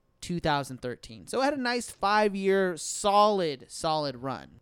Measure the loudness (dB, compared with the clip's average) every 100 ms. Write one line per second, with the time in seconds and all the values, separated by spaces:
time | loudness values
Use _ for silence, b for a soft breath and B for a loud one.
0 | _ _ -6 -2 0 0 -2 -8 -10 -10
1 | -14 -20 -6 0 0 0 -2 -4 -6 -4
2 | 2 4 2 2 2 4 2 -2 -8 -2
3 | 4 6 6 4 -2 -4 -12 -6 -2 0
4 | -2 -6 -8 -8 -10 -20